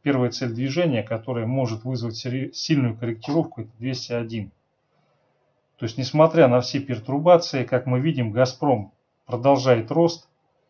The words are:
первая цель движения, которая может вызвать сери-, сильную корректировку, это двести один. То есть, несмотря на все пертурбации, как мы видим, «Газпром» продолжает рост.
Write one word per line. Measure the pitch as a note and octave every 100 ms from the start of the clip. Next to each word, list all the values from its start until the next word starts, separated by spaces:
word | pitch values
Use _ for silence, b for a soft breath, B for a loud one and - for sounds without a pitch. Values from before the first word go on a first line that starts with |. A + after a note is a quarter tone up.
первая | C#3+ C3+ B2
цель | - B2
движения, | A2+ C3+ D3 F3 A#2+
которая | A2 A2+ A#2+ B2 A2
может | C3 B2 A2
вызвать | A#2+ B2+ A#2 A2+
сери-, | B2+ B2+ C#3
сильную | - - D3+ B2 A2
корректировку, | A2+ A2+ - D#3 E3 -
это | A2 _
двести | B2+ C3 -
один. | A#2+ A2+ A2+ F#2+ _ _ _ _ _ _ _ _ _ _ _ _ _
То |
есть, | A#2 -
несмотря | B2 D#3 D#3+ E3 C3+
на | B2
все | B2 C#3
пертурбации, | - A2+ - C#3 D#3+ F3 E3+ C#3
как | A#2+ B2+ B2+
мы | B2+
видим, | D3+ C3+ A#2
«Газпром» | G#2+ B2+ - D3 A#2+ G2+ _ _ _ _
продолжает | A#2+ B2+ C3+ B2+ A#2 A2
рост. | E3 E3+ E3+ _ _ _ _